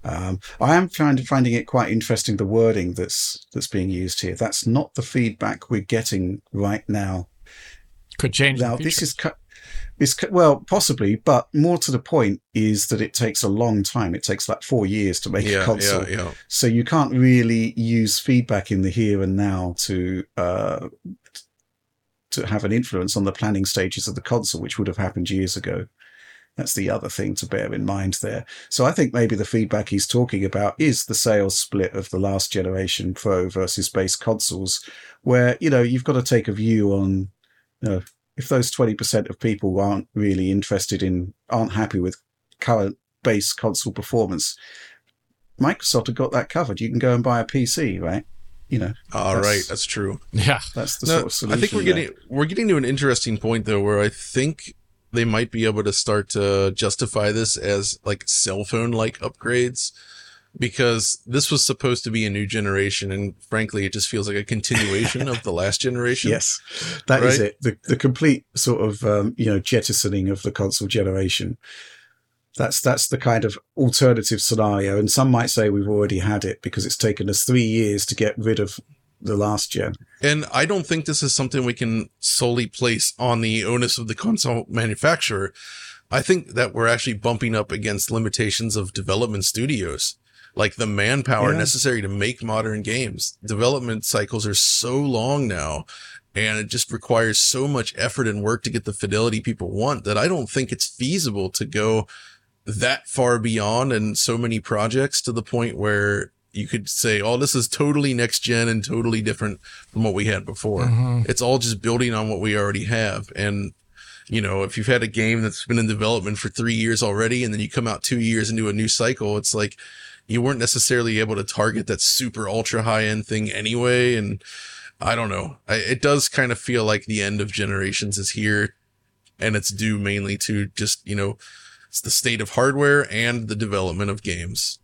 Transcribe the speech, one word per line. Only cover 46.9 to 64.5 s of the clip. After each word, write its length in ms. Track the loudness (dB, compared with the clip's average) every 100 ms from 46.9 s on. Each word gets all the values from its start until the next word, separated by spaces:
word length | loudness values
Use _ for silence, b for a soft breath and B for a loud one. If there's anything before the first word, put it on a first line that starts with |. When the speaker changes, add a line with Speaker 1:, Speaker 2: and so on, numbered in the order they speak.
| 0
Speaker 1:
go 140 | 2
and 100 | 2
buy 160 | 2 0
a 60 | 0
P 200 | 0 0
C, 340 | 0 0 0
right? 260 | -2 -4 -6 -16 -16 -18 -4
You 120 | -2
know, 140 | -2 -6 -8
Speaker 3:
All 220 | -4 0 2
Speaker 1:
that's 120 | 2
Speaker 3:
right, 160 | 0 -2
that's 160 | -6 -4
true. 340 | -4 -4 -6 -4
Speaker 2:
Yeah. 260 | 0 2 0 -2 -6
Speaker 1:
that's 220 | -6 -4
the 100 | 0
Speaker 3:
No, 60 |
Speaker 1:
sort 120 | 0 0
of 80 |
solution 240 | -4 -2 0
Speaker 3:
I 40 |
think 100 | 0
we're 120 | 2 2
Speaker 1:
there. 160 | 0 -2
Speaker 3:
getting, 100 | -10 -6
we're 180 | -2 0
getting 220 | 2 2
to 100 | 2
an 80 | 2
interesting 520 | 0 2 0 0 -2
point, 280 | 0 0 0
though, 160 | 0
where 180 | 2 2
I 100 | 2
think 680 | -2 -4 0 0 -2 -14 -20 _ _ _
they 140 | 0 2
might 240 | 2 0
be 160 | 0 2
able 180 | 2
to 80 | 0
start 380 | 0 0 0 0
to 400 | 0 2 4 2 0
justify 560 | -2 0 -2 0 0
this 260 | 2 0 -2
as, 400 | 0 0 -2 -6 -6
like, 200 | -4 -2
cell 360 | 0 0 -2
phone-like 540 | -2 -2 0 0 -2 -2
upgrades, 680 | -8 -6 0 2 2 -2 -6 B B B B B B -4
because 680 | -4 2 2 2 0 -4 -2
this 240 | 0 2
was 160 | 2 2
supposed 380 | 0 0 0
to 80 | -2
be 160 | -2 0
a 20 |
new 160 | -2 -2
generation, 680 | -2 0 2 0 0 -4
and 220 | -4 -4 -8
frankly, 440 | -4 -2 -2 -2 -2
it 80 |
just 140 | -2 -2
feels 200 | -2 -2
like 100 | -4
a 60 |
continuation 840 | -2